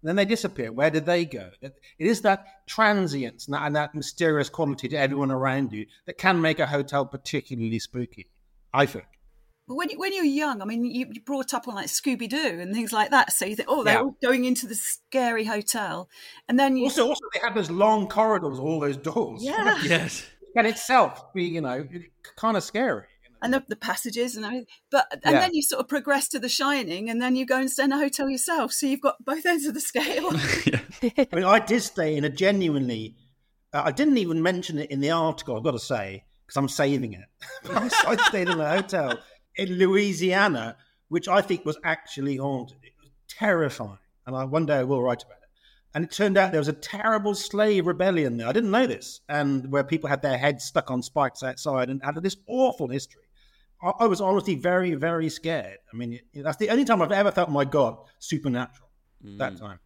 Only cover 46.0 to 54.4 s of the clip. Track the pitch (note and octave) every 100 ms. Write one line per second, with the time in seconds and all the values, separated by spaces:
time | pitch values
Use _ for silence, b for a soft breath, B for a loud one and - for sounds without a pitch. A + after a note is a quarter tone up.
46 | D#3+ - G3+ G3 F#3+ D#3+ C#3+ D3+ - G3+
47 | G#3+ A3 G#3 G3+ - G3+ G#3+ G3+ E3+ D#3
48 | F#3 F3 C#3+ A#2 A#2 G3 A#3 G#3 B3+ A#2
49 | - - _ D3 C#3+ C3+ C3 C#3 C3+ D#3+
50 | D3 C#3 C#3+ B2+ C#3 C3+ - - - B2+
51 | A#2+ - C3+ - C3 B2+ - C3+ B2+ C3+
52 | C3+ D3 F#3 F#3 - B3 C4 - C#3 C3+
53 | - _ _ _ _ _ _ _ F3+ -
54 | A#3 F#3 G3 G3